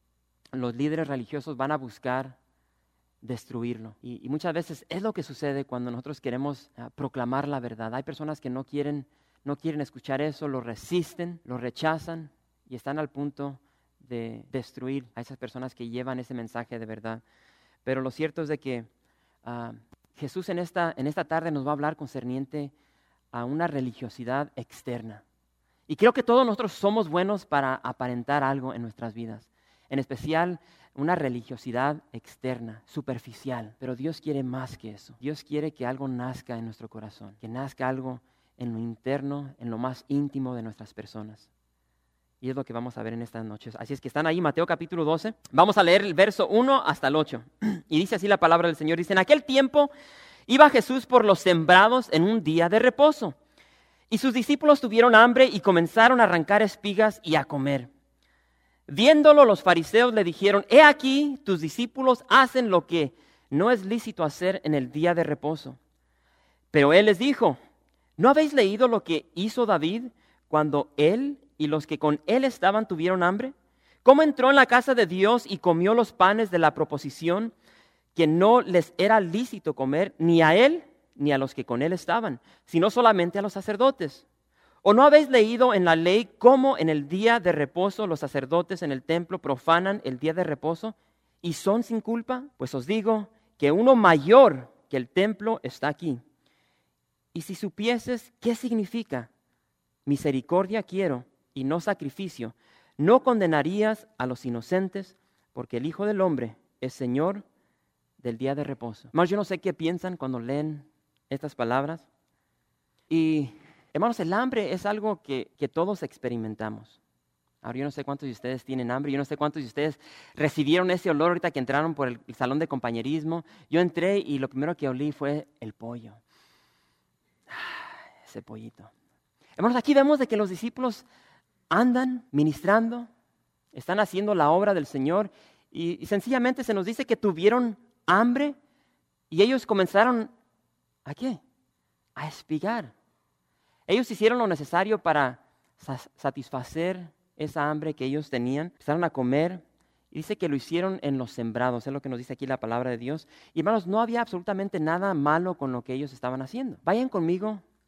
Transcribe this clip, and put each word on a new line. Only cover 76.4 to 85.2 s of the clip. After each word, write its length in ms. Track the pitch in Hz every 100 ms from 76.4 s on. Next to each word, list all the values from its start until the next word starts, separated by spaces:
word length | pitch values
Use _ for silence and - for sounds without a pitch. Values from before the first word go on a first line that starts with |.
| 208
de 60 | 175
la 160 | 151
proposición 800 | 147 151 147 139 - 165 190 226 - _ _ _ _ _ -
que 120 | 156
no 340 | 165 208 247
les 320 | 185 175 - -
era 220 | 202 220
lícito 540 | 170 202 247 202 156 139
comer 380 | 135 151 196 -
ni 240 | 165 165
a 140 | 156 185
él 280 | 277 330 - _ _ -
ni 160 | 143
a 60 | 135
los 160 | 135
que 100 | -
con 180 | 120 120
él 100 | 160
estaban, 480 | 180 - 226 160 127 _ _ _
sino 240 | 165 202
solamente 500 | 269 233 196 175 202
a 20 |
los 100 | 196
sacerdotes? 720 | 196 214 208 247 - 156 - _ _ _ _ _ _
¿O 120 | 196
no 100 | 220
habéis 260 | 294 294